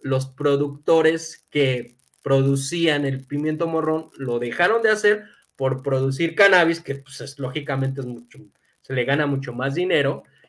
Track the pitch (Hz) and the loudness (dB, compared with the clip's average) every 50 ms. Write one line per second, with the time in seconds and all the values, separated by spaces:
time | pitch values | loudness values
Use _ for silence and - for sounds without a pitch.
0 | - 135 135 131 135 - - - 147 143 143 139 147 143 139 - - - 165 160 | -6 -2 -2 -2 -2 -4 -6 -2 0 0 2 2 0 -2 -6 -6 0 2 4 4
1 | 156 160 165 160 160 - - - _ _ - 147 139 131 127 123 117 - _ _ | 4 4 2 0 -4 -10 -16 -18 _ _ 0 0 2 2 0 -2 -4 -10 _ _
2 | _ _ _ _ - 139 139 135 135 135 139 139 139 - 175 170 165 160 147 147 | _ _ _ _ -2 2 2 4 4 4 2 0 -2 -4 -2 0 2 2 2 2
3 | 143 135 135 131 - - 143 143 151 156 156 151 170 165 165 160 156 156 160 160 | 0 -2 -4 -6 -8 -6 -6 -4 -2 -2 -2 -2 -2 -2 -2 -2 0 0 -2 -2
4 | 160 - _ - 135 123 120 120 120 120 110 - 175 196 226 233 226 214 214 208 | -4 -8 _ -8 -6 -4 -2 -2 -2 -4 -2 0 2 2 2 2 2 2 2 4
5 | 214 208 208 208 - - _ _ _ _ _ - 135 131 131 131 - 139 135 131 | 4 2 2 2 -2 -12 _ _ _ _ _ -2 -2 -2 -2 -2 -2 -2 0 0
6 | 135 135 135 143 170 160 165 - 196 196 190 180 165 165 165 165 - - 135 - | 0 0 0 0 -2 -2 2 4 6 6 6 6 4 4 2 -2 -4 -8 -10 -10
7 | - - - - - - - - 135 123 - 151 139 143 135 131 135 131 135 139 | -10 -16 -14 -14 -12 -12 -10 -8 -8 -6 -6 -6 -6 -4 -2 -2 -2 -2 -4 -4
8 | 127 123 120 117 - - - 127 - - _ _ _ _ _ _ _ - 135 127 | -6 -8 -10 -12 -14 -20 -20 -20 -20 -20 _ _ _ _ _ _ _ -6 -4 -2
9 | 120 131 139 151 151 143 143 135 135 127 117 120 127 139 139 170 180 185 175 147 | 0 0 0 0 0 0 -2 -4 -4 -6 -6 -4 -4 -4 -2 -2 -2 0 2 2
10 | 135 139 - - - _ _ _ _ | 2 0 -2 -6 -10 _ _ _ _